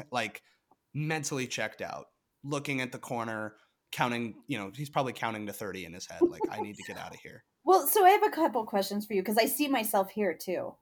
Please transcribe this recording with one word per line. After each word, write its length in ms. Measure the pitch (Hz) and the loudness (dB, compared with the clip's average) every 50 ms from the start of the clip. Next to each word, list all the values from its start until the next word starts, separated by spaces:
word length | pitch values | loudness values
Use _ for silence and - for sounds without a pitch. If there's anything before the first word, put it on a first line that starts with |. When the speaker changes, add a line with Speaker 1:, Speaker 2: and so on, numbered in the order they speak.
| 143 - | -10 -4
Speaker 1:
like, 300 | - 123 113 104 - - - _ _ _ _ _ _ _ _ _ - | -2 0 0 0 -4 -10 -18 _ _ _ _ _ _ _ _ _ -4
mentally 520 | 143 151 156 160 156 139 - 151 135 127 | -4 -2 0 -2 -2 -2 -2 -2 -2 -2
checked 340 | 123 - - 110 107 - - | -4 -2 -4 -4 -4 -4 -6
out, 240 | 98 80 - 69 - - _ _ _ _ _ _ | -8 -8 -8 -10 -12 -16 _ _ _ _ _ _
looking 380 | - 139 151 143 143 147 139 131 | -8 -4 -4 -4 -2 -2 -2 -2
at 120 | 127 123 | -2 -4
the 60 | 120 123 | -6 -12
corner, 580 | - - 131 117 113 113 113 107 107 107 - _ _ _ _ _ _ _ | -8 -6 -4 -4 -2 -2 -2 -4 -4 -6 -8 _ _ _ _ _ _ _
counting, 500 | - - 135 123 120 120 120 113 - - - - | -2 0 0 0 0 -2 -2 -6 -8 -12 -8 -6
you 100 | 135 110 | -4 -4
know, 120 | 101 95 107 | -4 -6 -8
he's 160 | 127 147 139 | -8 -10 -2
probably 220 | - 156 139 127 | 0 0 0 0
counting 340 | 120 - - 113 107 107 107 | -2 -2 -2 -2 -2 -2 -6
to 60 | 101 | -8
thirty 320 | 98 - 113 101 92 95 87 | -8 -6 -8 -6 -6 -6 -8
in 80 | 85 | -10
his 140 | 82 95 - | -12 -14 -14
head, 180 | - 85 82 82 85 | -12 0 0 2 2
like, 180 | 82 80 78 - | 2 -2 -6 -6
"I 100 | - - | -6 -6
need 160 | - 107 101 104 | -8 -8 -10 -12
to 60 | 98 | -12
get 140 | - 98 - | -12 -10 -10
outta 180 | 90 90 - - | -10 -12 -14 -16
here." 260 | - - - - _ _ _ _ _ | -18 -18 -18 -20 _ _ _ _ _
Speaker 2:
Well, 220 | 294 370 370 285 | 4 6 6 6
so 180 | - - 427 381 | 4 4 8 10
I 60 | 359 | 10
have 120 | 403 415 | 10 8
a 80 | 415 349 | 6 2
couple 340 | 277 311 330 294 214 240 214 | 2 2 0 2 2 0 -2
questions 400 | - - 202 190 - 202 208 214 | 0 0 0 0 0 -2 -4 -4
for 80 | - 214 | 0 -2
you, 80 | 190 | 0
'cause 160 | 185 - 208 226 | 0 2 4 4
I 80 | 226 | 4
see 220 | - - - 294 285 | 4 2 0 2 2
myself 420 | 277 240 214 214 - 202 190 190 | 2 0 0 2 2 2 2 2
here 240 | - 214 208 180 160 | 0 0 0 0 0
too. 400 | - - - 180 143 120 - - _ | -2 -4 -2 -2 -2 -2 -4 -8 _